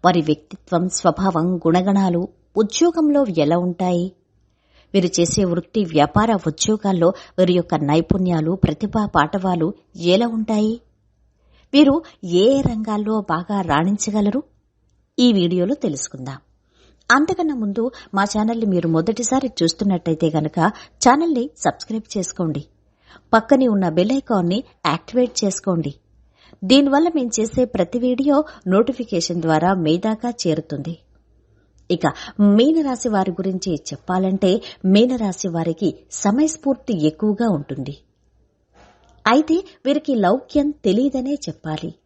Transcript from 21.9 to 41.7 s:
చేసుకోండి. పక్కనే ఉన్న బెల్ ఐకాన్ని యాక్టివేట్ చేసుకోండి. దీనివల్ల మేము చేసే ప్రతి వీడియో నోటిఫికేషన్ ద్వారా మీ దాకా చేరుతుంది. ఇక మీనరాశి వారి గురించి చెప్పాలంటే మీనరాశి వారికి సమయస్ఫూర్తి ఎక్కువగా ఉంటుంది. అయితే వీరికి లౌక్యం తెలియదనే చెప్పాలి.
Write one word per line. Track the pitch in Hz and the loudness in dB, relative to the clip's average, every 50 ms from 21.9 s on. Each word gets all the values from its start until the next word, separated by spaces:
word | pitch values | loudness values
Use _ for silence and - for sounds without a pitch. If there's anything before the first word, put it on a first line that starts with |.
| 220 220 214 _ | -8 -8 -8 _
చేసుకోండి. | - 202 175 - - - 175 160 147 143 143 _ _ _ _ _ _ _ _ _ - - _ _ | -6 -6 -6 -6 -6 -6 -4 -4 -4 -6 -10 _ _ _ _ _ _ _ _ _ -20 -20 _ _
పక్కనే | - 220 226 - 285 262 262 | 2 2 4 4 4 4 4
ఉన్న | 240 214 196 190 170 | 2 2 2 0 2
బెల్ | 156 170 185 214 | 2 2 2 2
ఐకాన్ని | 262 277 - - 233 190 170 170 180 233 - _ _ _ - | 0 -2 -2 -2 -2 0 0 0 -2 -4 -6 _ _ _ -2
యాక్టివేట్ | 160 165 170 - - - 247 247 247 - | -2 -2 -2 -6 -4 0 0 0 0 -2
చేసుకోండి. | - 220 196 185 196 - 196 180 165 147 143 147 _ _ _ _ _ _ _ _ _ _ - - _ 190 | -2 -2 -2 -4 -2 -4 -2 -2 -2 -2 -4 -8 _ _ _ _ _ _ _ _ _ _ -20 -16 _ 2
దీనివల్ల | 185 262 277 285 277 269 285 330 349 339 | 4 6 6 6 4 2 2 2 2 0
మేము | 302 247 233 | -2 -4 -2
చేసే | - 220 214 220 - 262 254 | -2 -2 -4 -2 0 -2 -2
ప్రతి | 247 - 196 180 - - 247 | 0 0 -2 -2 -2 -2 -2
వీడియో | 240 254 254 233 269 294 277 285 302 - - - _ | 0 0 0 0 2 2 2 2 0 -2 -12 -10 _
నోటిఫికేషన్ | 185 185 202 233 - 262 - 233 - 202 170 - - 170 175 | 2 2 2 2 2 -2 -6 -8 -4 -4 -4 -4 -4 -4 -2
ద్వారా | 160 160 156 156 165 180 196 | 0 2 2 2 2 2 0
మీ | 185 160 156 160 | 2 2 0 0
దాకా | 180 185 220 220 220 - 240 | 0 0 -4 -4 -4 -6 -8
చేరుతుంది. | 233 - - 175 151 160 151 _ 147 139 139 160 170 - _ _ _ _ _ _ _ _ _ _ _ _ _ _ _ _ _ _ | -8 -4 -2 -2 -2 -2 -4 _ -10 -8 -8 -10 -12 -12 _ _ _ _ _ _ _ _ _ _ _ _ _ _ _ _ _ _
ఇక | 185 170 - 147 - - - - - - 208 202 | -4 0 0 -2 -2 -4 -16 -14 -2 2 4 4
మీనరాశి | 202 214 240 294 320 320 302 277 254 233 - 240 | 6 6 4 4 2 2 0 -2 -4 -4 -4 -2
వారి | 214 196 185 196 | 0 0 0 -2
గురించి | 170 190 180 190 185 185 - 190 165 | -4 -4 -4 -4 -4 -4 -4 -4 -6
చెప్పాలంటే | 143 _ - 143 - _ - 180 185 190 190 190 190 - 185 190 226 - - - _ - | -6 _ -12 -14 -12 _ -4 -2 -2 0 0 0 2 2 2 2 0 -4 -10 -16 _ 0
మీనరాశి | 190 190 208 233 247 254 240 220 196 180 - - | 4 6 6 4 4 2 -2 -2 -4 -4 -6 -6
వారికి | 185 165 165 165 170 160 - 208 165 - - _ _ | -6 -4 -2 -2 -4 -4 -2 -4 -4 -4 -6 _ _
సమయస్ఫూర్తి | - - - 202 214 262 311 311 311 - - 277 262 262 - - 220 165 151 | -12 -2 0 0 2 2 2 0 0 -4 -2 -2 -2 -2 -2 -4 -2 0 0
ఎక్కువగా | 156 151 - 214 214 202 208 240 226 | 0 0 0 -2 -2 0 0 0 -2
ఉంటుంది. | 185 147 143 - 135 135 131 - 143 - _ _ _ _ _ _ _ _ _ _ _ _ _ _ _ _ - _ _ _ _ _ _ _ _ | -2 -2 -4 -8 -10 -10 -8 -10 -12 -14 _ _ _ _ _ _ _ _ _ _ _ _ _ _ _ _ -20 _ _ _ _ _ _ _ _
అయితే | 214 240 294 311 - 320 359 - - - _ _ | 2 2 2 2 2 -2 -2 -2 -8 -20 _ _
వీరికి | 262 285 294 - - 262 | -2 -2 -2 -2 -2 0
లౌక్యం | 220 196 175 196 262 - - - 294 285 294 | 2 2 2 0 0 -4 -2 -2 0 0 0
తెలియదనే | 294 _ - 196 185 226 262 285 254 262 247 269 294 | -4 _ -2 0 2 2 0 0 -2 -4 -4 -4 -6
చెప్పాలి. | 285 - 170 147 _ - 160 | -6 -8 -12 -14 _ -8 -8